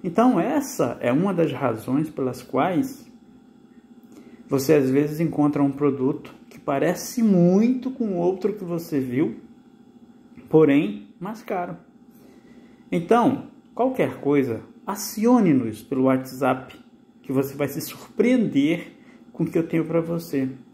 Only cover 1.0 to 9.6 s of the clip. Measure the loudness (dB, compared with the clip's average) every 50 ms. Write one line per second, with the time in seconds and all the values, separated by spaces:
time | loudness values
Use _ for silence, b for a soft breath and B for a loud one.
1 | -2 0 0 2 0 0 0 0 0 -2 -2 -2 -2 -2 -2 -4 -4 -2 -2 -2
2 | -2 -4 -4 -6 -6 -4 -6 -8 -12 -4 -2 0 0 0 0 -2 -2 -2 -6 -16
3 | -20 -20 -20 -20 -20 -20 -20 -20 _ -20 _ -20 -20 _ -20 -20 _ _ -20 -20
4 | -20 -20 B B B B B B B -4 -2 -2 2 4 4 4 4 4 2 2
5 | 2 0 -2 -2 -2 -2 2 2 2 2 2 2 0 0 0 0 0 0 0 0
6 | -2 -2 -2 -4 -10 -18 -20 -20 -20 -20 -20 -10 -6 -4 -2 0 0 0 -2 -2
7 | -8 -8 -2 0 2 4 6 6 6 6 6 4 4 2 0 0 -4 -8 -6 -4
8 | -4 -4 -2 0 0 0 0 0 -4 -4 -4 -4 -8 -6 -6 -8 -6 -4 -4 -4
9 | -2 -2 -2 -2 -2 -2 -4 -10 -18 -20 -20 -20